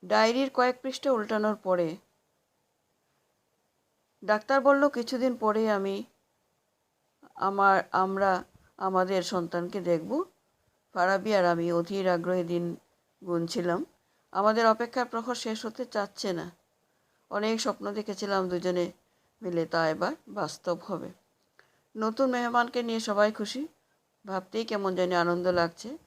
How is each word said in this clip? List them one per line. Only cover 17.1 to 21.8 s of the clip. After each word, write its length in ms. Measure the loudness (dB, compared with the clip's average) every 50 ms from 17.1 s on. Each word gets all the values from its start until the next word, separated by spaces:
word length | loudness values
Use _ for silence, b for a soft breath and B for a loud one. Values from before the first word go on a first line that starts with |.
| _ _ _ _
অনেক 320 | -4 -2 0 0 -2 0
স্বপ্ন 320 | -2 -4 -4 -4 -6 -6 -6
দেখেছিলাম 560 | -6 -6 -6 -6 -6 -4 -2 0 0 0 0
দুজনে 420 | -2 -2 -2 0 0 0 0 -2 -4 _ _ _ _ _ _ _ _ _
মিলে, 240 | -10 -4 -2 -2 -2
তা 240 | 0 0 0 2 2
এবার 240 | 0 0 -2 -4 -4 -6 _ -14
বাস্তব 500 | -8 -6 -6 -6 -6 -8 _ -6 -6 -4 -4
হবে। 260 | -8 -8 -8 -8 -10 -16 _ _ _ _ _ _ _ _ b b b b b